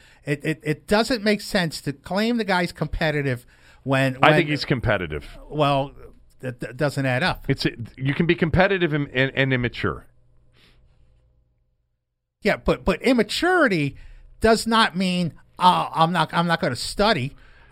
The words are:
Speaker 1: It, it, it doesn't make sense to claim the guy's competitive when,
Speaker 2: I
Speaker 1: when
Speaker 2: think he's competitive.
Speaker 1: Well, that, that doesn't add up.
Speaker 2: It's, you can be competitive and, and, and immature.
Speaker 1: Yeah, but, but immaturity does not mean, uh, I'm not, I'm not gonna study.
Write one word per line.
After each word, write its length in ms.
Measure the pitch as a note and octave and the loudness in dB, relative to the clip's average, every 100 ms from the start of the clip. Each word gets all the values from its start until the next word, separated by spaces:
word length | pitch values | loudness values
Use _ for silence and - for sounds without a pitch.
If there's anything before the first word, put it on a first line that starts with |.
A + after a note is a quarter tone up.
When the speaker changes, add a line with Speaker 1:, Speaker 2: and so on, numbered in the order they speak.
| - _ - | -20 _ -6
Speaker 1:
It, 180 | D3 | -4
it, 160 | D#3 D#3 | -4 -6
it 240 | D3+ D3+ - | -4 -6 0
doesn't 360 | G#3 A3+ B3 | 0 2 0
make 160 | G#3 G#3 | 0 -2
sense 380 | - G#3 E3+ - | -2 -2 -2 -4
to 120 | - | -8
claim 420 | C#3 - F#3+ A3+ A#3+ | -10 -6 -2 0 -2
the 60 | |
guy's 280 | G3+ F3+ F3 | 0 -2 -2
competitive 720 | - D#3 - D#3+ D3 C#3 B2 - _ - - | -4 -6 -2 -2 -2 -2 -4 -8 _ -20 -14
when, 340 | C3 C3+ C3+ B2+ | -2 0 0 4
Speaker 2:
I 80 | C#3 | 6
Speaker 1:
when 60 | D3+ | 6
Speaker 2:
think 100 | C#3+ | 2
he's 160 | C#3+ - | -2 -2
competitive. 600 | C3 G#2+ G2+ E2+ D2+ - - - | -2 0 0 0 -6 -10 -18 -12
Speaker 1:
Well, 440 | D3 C#3+ C#3 C#3 - A2+ - - _ | 0 2 2 -2 -10 -20 -20 -20 _
that, 180 | B2+ B2 | -12 -10
that 160 | A#2+ B2+ | -12 -4
doesn't 280 | D3 C#3 C3+ | -2 0 -2
add 180 | B2 | 0
up. 220 | F3 - - | -2 -4 -4
Speaker 2:
It's, 180 | C3+ D#3+ - A2+ - | -2 -2 -4 -12 -6
you 160 | C3+ | -4
can 120 | C#3 E3+ | 0 0
be 100 | E3+ | 2
competitive 560 | D#3+ D3+ F#3+ F#3+ E3+ | 2 4 4 2 0
and, 160 | D3 C#3+ | 0 -2
and, 180 | B2+ C3+ | 0 0
and 200 | B2+ C3+ | 2 0
immature. 540 | C3 A#2+ - G2 B1+ - _ _ _ _ _ _ _ _ _ _ _ _ _ _ _ _ _ _ _ _ _ _ _ | 2 -2 -2 -4 -4 -10 _ _ _ _ _ _ _ _ _ _ _ _ _ _ _ _ _ _ _ _ _ _ _
Speaker 1:
Yeah, 160 | G#3 D#3 | -2 -2
but, 260 | - A#3+ | 0 0
but 180 | - E3 | 0 0
immaturity 920 | G#3+ B3+ G#3+ - E4+ F#4 C#4 F3+ C#3+ - - - - - | 2 2 0 0 2 4 2 2 -2 -6 -18 -20 -20 -2
does 260 | A3 A3 A3+ | 2 2 2
not 280 | A3+ A3 E3+ | 2 2 0
mean, 360 | F#3 F3+ E3+ - - - | -2 0 -2 -6 -20 2
uh, 300 | F3+ E3+ C#3 | 4 4 0
I'm 180 | C3 E3 | 0 2
not, 220 | F3+ D#3 | 2 0
I'm 140 | E3+ E3+ | 0 0
not 120 | E3 | 0
gonna 160 | D#3+ B2 | -2 -4
study. 600 | - - G#3 F#3 A#2+ - - - - | -8 0 0 2 -2 -8 -20 -20 -6